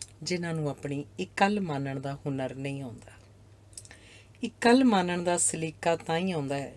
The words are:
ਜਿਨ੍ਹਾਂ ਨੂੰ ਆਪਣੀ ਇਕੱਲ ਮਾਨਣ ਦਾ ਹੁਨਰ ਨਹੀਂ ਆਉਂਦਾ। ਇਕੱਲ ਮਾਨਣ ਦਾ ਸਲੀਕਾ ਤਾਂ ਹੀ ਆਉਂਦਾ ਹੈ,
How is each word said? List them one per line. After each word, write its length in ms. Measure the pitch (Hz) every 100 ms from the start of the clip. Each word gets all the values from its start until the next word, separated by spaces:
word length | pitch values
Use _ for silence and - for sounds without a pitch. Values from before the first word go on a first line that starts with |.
| - -
ਜਿਨ੍ਹਾਂ 320 | 151 180 170
ਨੂੰ 140 | 165 147
ਆਪਣੀ 360 | 139 143 143 147 -
ਇਕੱਲ 400 | 190 - 196 208
ਮਾਨਣ 400 | 185 139 139 135
ਦਾ 140 | 135
ਹੁਨਰ 400 | 139 147 135 131
ਨਹੀਂ 280 | 127 139 139
ਆਉਂਦਾ। 320 | 131 117 - - - - - - - - - - - - - -
ਇਕੱਲ 400 | 226 - 233 247
ਮਾਨਣ 380 | 254 202 180 175
ਦਾ 140 | 175 180
ਸਲੀਕਾ 600 | - 160 160 - 170 165
ਤਾਂ 220 | - 165
ਹੀ 140 | 190
ਆਉਂਦਾ 240 | 170 139 139
ਹੈ, 180 | 135